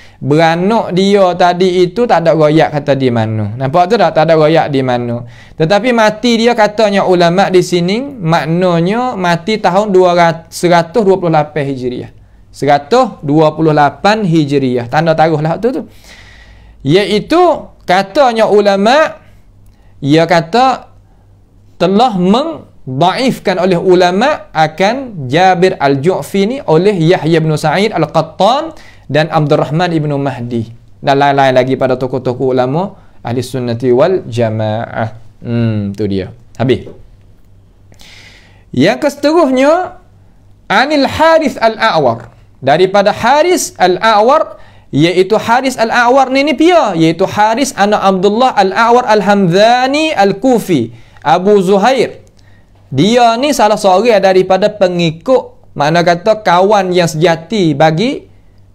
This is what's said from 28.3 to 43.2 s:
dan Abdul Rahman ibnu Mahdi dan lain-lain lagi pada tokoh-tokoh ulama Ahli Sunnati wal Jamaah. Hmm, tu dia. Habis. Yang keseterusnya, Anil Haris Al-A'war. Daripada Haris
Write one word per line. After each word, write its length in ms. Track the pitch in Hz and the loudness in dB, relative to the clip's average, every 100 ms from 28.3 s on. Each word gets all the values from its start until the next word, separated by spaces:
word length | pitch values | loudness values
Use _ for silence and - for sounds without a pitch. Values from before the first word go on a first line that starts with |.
| - 196 277 320 - - - - | 0 0 0 -4 -14 -20 -20 -4
dan 160 | 139 160 | -2 0
Abdul 320 | 160 147 151 | 0 0 0
Rahman 320 | 147 156 180 | 0 -2 -2
ibnu 240 | 160 147 | -2 -4
Mahdi 560 | 139 139 123 120 117 113 - - - | -4 -6 -6 -6 -6 -8 -14 -20 -8
dan 160 | 139 139 | -2 2
lain-lain 320 | 143 139 135 | 2 2 2
lagi 240 | 127 127 | 2 0
pada 240 | 127 135 127 | -2 -2 -2
tokoh-tokoh 560 | 131 131 127 120 131 | -4 -4 -6 -4 -2
ulama 400 | 127 127 156 202 - - - 120 | -2 -2 -4 -6 -12 -20 -16 -8
Ahli 160 | 123 | -8
Sunnati 480 | 120 131 120 117 131 | -6 -6 -6 -4 0
wal 320 | 120 170 185 | 2 2 0
Jamaah. 960 | 131 117 113 110 107 110 - 127 117 - - - | -4 -4 -2 -2 -4 -6 -8 -8 -8 -10 -20 -16
Hmm, 480 | 120 117 113 107 101 98 | -6 -2 -2 -2 -6 -6
tu 80 | 104 | -4
dia. 240 | 98 - - - | -4 -6 -14 -20
Habis. 320 | - 127 104 - - - - - - - - _ _ - - - - - - _ - - | -6 -2 -2 -4 -20 -20 -20 -20 -20 -20 -20 _ _ -20 -20 -20 -20 -20 -20 _ -20 -10
Yang 280 | 120 170 254 | -2 0 0
keseterusnya, 960 | 285 277 285 339 277 254 285 349 359 - - - - _ - - - | -4 -2 0 2 2 2 2 0 -2 -12 -20 -20 -20 _ -20 -20 -2
Anil 400 | 196 277 294 262 | -2 0 0 0
Haris 480 | - 320 320 285 - | 2 2 2 0 -2
Al-A'war. 720 | 226 220 220 165 127 117 - - - - | -2 0 -2 0 0 -2 -10 -20 -20 -6
Daripada 480 | 131 160 185 202 202 | 0 2 2 2 0
Haris 640 | 208 | 0